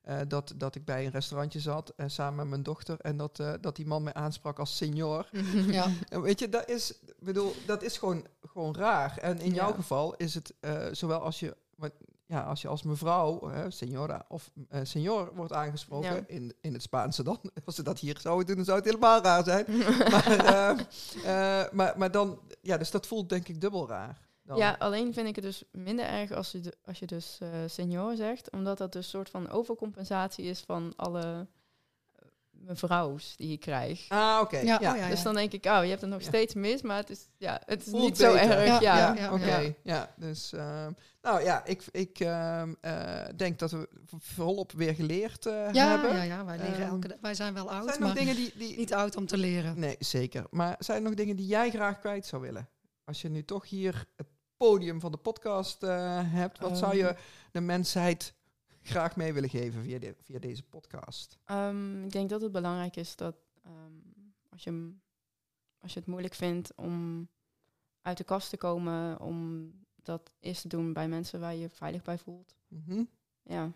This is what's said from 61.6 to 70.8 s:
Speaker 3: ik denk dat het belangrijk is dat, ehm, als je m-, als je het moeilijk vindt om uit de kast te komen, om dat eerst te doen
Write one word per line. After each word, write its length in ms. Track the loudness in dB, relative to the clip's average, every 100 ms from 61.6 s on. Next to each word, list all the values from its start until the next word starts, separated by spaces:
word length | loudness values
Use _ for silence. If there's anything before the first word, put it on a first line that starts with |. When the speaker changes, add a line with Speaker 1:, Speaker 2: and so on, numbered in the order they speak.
| -2 -4 -6 -8
Speaker 3:
ik 80 | -6
denk 180 | -4 -2
dat 120 | -2
het 100 | -2
belangrijk 440 | -2 -2 -4 -6
is 200 | -8 -12
dat, 200 | -8 -10 -10 _ _
ehm, 100 | -20 -20 -20 -20 -20 -20 -20 _ _
als 140 | -14
je 80 | -8
m-, 300 | -8 -8 -16 _ _ _ _ _ _ _ _
als 140 | -12
je 60 | -10
het 80 | -8
moeilijk 260 | -8 -8
vindt 380 | -4 -2 -2 -6
om 520 | -10 -6 -6 -6 -8 -10 _ _ _ _ _ _ _
uit 160 | -10 -8
de 60 |
kast 260 | -4 -4 -4
te 80 | -6
komen, 640 | -4 -2 -2 -4 -4 -6
om 520 | -8 -6 -6 -8 -12 -20 _
dat 360 | _ -10 -10 -10 _
eerst 220 | -10 -10
te 60 | -6
doen 260 | -4